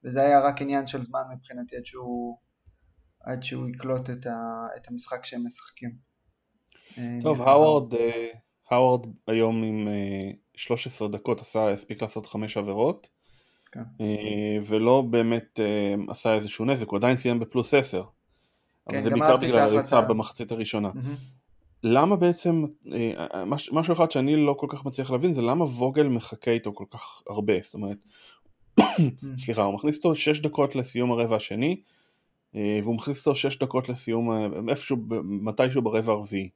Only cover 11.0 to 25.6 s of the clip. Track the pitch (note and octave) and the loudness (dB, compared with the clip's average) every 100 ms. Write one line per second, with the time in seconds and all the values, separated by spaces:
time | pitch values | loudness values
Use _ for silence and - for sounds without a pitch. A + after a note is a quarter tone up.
11 | G#2+ G2+ - A#2 - A2 G#2+ G2+ - G#2+ | -6 -4 -4 -4 -2 0 0 0 -8 -10
12 | A2 - G#2+ G#2+ G#2+ A2 G2+ G2 C3+ - | -8 -8 -10 -8 -6 -6 -4 0 0 -2
13 | _ _ _ _ _ _ _ - A#2 - | _ _ _ _ _ _ _ -16 -16 -6
14 | G#2+ G#2+ G#2+ G#2 G#2+ G#2+ G#2 G#2+ A2+ B2 | -4 -4 -4 -4 -2 -4 0 2 6 4
15 | B2 A#2 A2+ A#2 - - G#2+ G#2 G2+ G2+ | 4 2 2 0 -4 -4 -2 0 0 -2
16 | - A2+ A#2 A2 G#2+ - A2+ C3+ A2 G2+ | -6 -4 0 0 0 -4 -2 0 -2 2
17 | A#2+ B2+ B2+ A#2+ A2+ B2+ A#2 C#3+ C3 F2+ | 2 2 2 -2 -2 -4 2 2 2 -6
18 | G2 _ _ _ _ _ _ _ - C#3 | -8 _ _ _ _ _ _ _ -8 -2
19 | - - D#3 B2+ C3 A#2 G#2+ G#2+ - B2+ | 0 4 6 6 6 6 6 4 6 4
20 | A2 A2 A2 - A2+ A2+ G#2+ A2 G2+ A2 | 6 0 0 -8 -6 -6 -4 -4 -4 -6
21 | B2+ C#3+ - _ _ _ _ _ A2 B2+ | -8 -10 -14 _ _ _ _ _ 2 4
22 | E3+ G3 F3 E3+ F3 E3 D3+ - - G#2 | 6 4 4 2 0 0 -2 -8 -8 -4
23 | A#2 - E2 F#2+ F#2 C#3+ - D#3 E3 E3 | -2 -4 -8 -6 -4 -4 -2 -2 0 2
24 | D#3+ C#3+ C3+ D3+ D3 C#3+ C#3+ C#3 C3+ B2+ | 2 2 2 4 4 2 -4 -6 -8 -8
25 | C3 B2+ F3+ C#3+ A#2 D3+ | -2 0 0 2 2 2